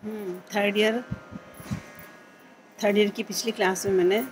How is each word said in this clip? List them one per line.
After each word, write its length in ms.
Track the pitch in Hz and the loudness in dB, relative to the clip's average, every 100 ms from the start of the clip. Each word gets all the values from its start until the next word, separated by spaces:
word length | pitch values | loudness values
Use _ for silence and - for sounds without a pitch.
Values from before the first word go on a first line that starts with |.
| 214 | -10
हम्म, 260 | 214 196 180 - 208 | -10 -8 -10 -6 -2
third 220 | 202 202 | 0 2
ईयर, 260 | 214 226 254 - - - - - - - - - - - - - - - - - | 2 0 -4 -12 -12 -18 -18 -20 -10 -10 -10 -20 -20 -20 -20 -20 -20 -20 -20 -2
third 140 | 208 202 | 2 4
year 120 | 208 | 4
की 140 | 202 | 0
पिछली 280 | 220 185 233 | -6 -4 -4
class 340 | 220 185 190 196 | 0 0 0 0
में 80 | |
मैंने 260 | 190 180 202 262 | 4 4 2 -2